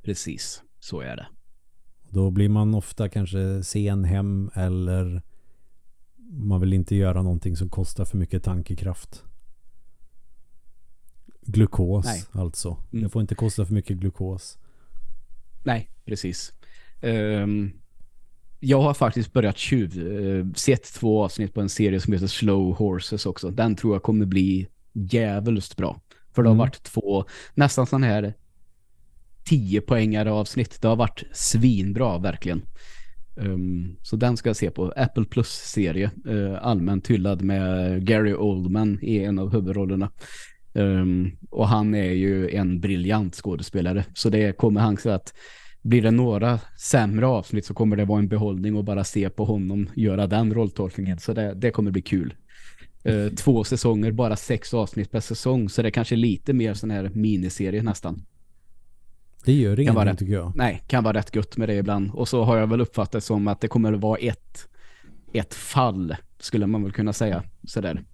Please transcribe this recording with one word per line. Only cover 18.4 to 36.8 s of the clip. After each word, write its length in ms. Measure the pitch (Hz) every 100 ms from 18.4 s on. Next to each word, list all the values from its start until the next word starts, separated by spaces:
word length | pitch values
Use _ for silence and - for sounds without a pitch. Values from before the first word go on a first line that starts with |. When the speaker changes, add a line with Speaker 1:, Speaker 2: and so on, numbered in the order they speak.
| - - 131
Speaker 1:
jag 140 | 135
har 120 | 147
faktiskt 400 | 143 127 123 110
börjat 240 | 131 107 -
tjuv-, 840 | - 131 92 90 85 104 98 95
eh, 140 | 92 -
sett 380 | - 127 -
två 300 | - 113 107
avsnitt 300 | 98 - 101
på 80 | -
en 80 | 98
serie 300 | - 104 95
som 140 | 87
heter 140 | 98 95
Slow 480 | - 107 98 92 85
Horses 500 | 104 92 - 107 101
också. 260 | 90 90
Den 240 | 104 113 101
tror 200 | 113 98
jag 80 |
kommer 220 | - 110 101
bli 420 | 95 95 92 92 - -
djävulskt 840 | 113 92 117 107 101 110 107 - -
bra. 240 | 92 - _ - -
För 100 | -
det 60 | 113
har 60 | 110
Speaker 2:
Mm. 120 | 123
Speaker 1:
varit 160 | -
två 420 | - - 101 98 - - -
nästan 340 | - 143 - 123
sån 160 | 135
här 300 | 127 104 104 104 - _ - _ _ - - - - -
tio 380 | - 151 98 104
poängare 500 | - 120 110 107 107
avsnitt. 460 | 107 104 - 120 -
Det 60 | 113
har 80 | 113
varit 280 | 113 - -
svinbra, 840 | - - 110 127 104 98 101 123 87
verkligen. 440 | 92 - 92 87 - - - - - - - -
Ehm, 580 | 101 92 92 90 87 90
så 140 | - 110
den 220 | 123 117
ska 120 | 120
jag 60 | 107
se 160 | 95
på. 220 | - 92 -
Apple 300 | 127 - 104
Plus-serie, 840 | - 117 - - - 92 82 101 87 120
eh, 380 | 107 98 95 117
allmänt 420 | 104